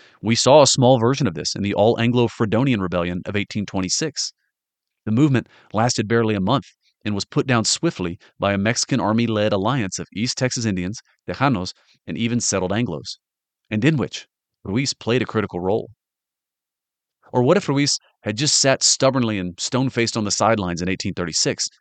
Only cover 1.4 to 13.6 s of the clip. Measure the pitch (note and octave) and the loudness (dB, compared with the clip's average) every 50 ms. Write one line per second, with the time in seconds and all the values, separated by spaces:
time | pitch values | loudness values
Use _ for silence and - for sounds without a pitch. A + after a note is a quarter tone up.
1.4 | D2+ - - - G2 G2+ G2 - G#2 A2+ - - A2+ A#2+ A#2 B2 A#2+ A2 - - | -8 -6 -6 -4 -4 -2 2 4 4 4 4 2 0 2 2 2 2 0 0 -2
2.4 | A#2+ G#2 A2 A2 C3+ C#3+ B2 G#2 F#2 F2 F2+ F2 F2 F2 F2 F2+ - - G2 G2+ | -2 0 0 0 2 2 0 0 -2 -2 -2 -2 -2 -2 -4 -6 -6 -6 -4 -4
3.4 | G2 - - G#2+ G2 - - F#2+ F#2+ - - - D#3+ D3+ - - - - - _ | -6 -4 -6 -6 -6 -4 -4 -4 -4 -2 -2 -4 -4 -4 -6 -8 -10 -10 -10 _
4.4 | _ _ _ _ _ _ _ _ _ _ _ _ _ A2 G#2+ B2 D3+ D3+ C3 A2+ | _ _ _ _ _ _ _ _ _ _ _ _ _ -2 2 2 4 4 2 0
5.4 | - - _ - _ _ - G#2 A#2 B2 - - A2 G2+ A#2 A#2 A2+ A2 G#2+ G2+ | -2 -4 _ -20 _ _ -2 0 0 0 0 -2 -2 0 0 0 2 0 0 0
6.4 | F#2 G2 C3+ D3+ - - _ _ _ _ _ _ _ G#2 G#2 G2 F2+ - - D3+ | 0 0 0 0 -2 -6 _ _ _ _ _ _ _ -6 -4 -4 -6 -2 -2 -2
7.4 | C3 C3+ B2 A2+ A#2+ - - - - E3+ - - F2+ E2+ F2+ - - - _ _ | 0 2 2 2 2 0 -2 -2 -2 -4 -2 -2 -6 -6 -6 -8 -14 -20 _ _
8.4 | - G2+ G2+ G2+ G2 A2+ B2 - - - D3 A#2 F2+ G2+ A2 A2+ A#2 A2+ A2 G#2 | 0 0 2 2 0 0 0 -2 -2 -2 -2 0 0 0 2 2 0 0 0 0
9.4 | G#2 G#2+ G#2 F#2+ F#2+ A2+ C#3 C3+ G#2 F#2+ - - E2 - - F#2 A2+ B2 - - | 0 0 0 0 0 0 0 0 -2 -4 -6 -8 -10 -10 -6 -4 -4 -4 -2 -2
10.4 | C3 B2+ - C3+ A2+ A2+ F#2+ F2+ F2 F#2 A2+ - - _ _ _ _ - F2 - | -2 -2 -2 -2 -2 -2 -2 -2 -4 -6 -8 -10 -16 _ _ _ _ -10 -4 0
11.4 | C3 C#3+ A#2+ F2+ F2+ - - - _ _ _ _ _ - E2 E2 A2+ A2+ A#2+ A#2+ | 0 2 2 0 -2 -6 -10 -16 _ _ _ _ _ -10 -6 -4 -2 -2 -2 -2
12.4 | - - G#2 F#2+ F2+ F2+ G2 A2+ A#2+ G2 D#2+ C#2 - - - - _ _ _ _ | -2 -2 -2 -2 -2 0 -2 -2 -2 -2 -4 -8 -10 -12 -16 -16 _ _ _ _
13.4 | _ _ _ _ | _ _ _ _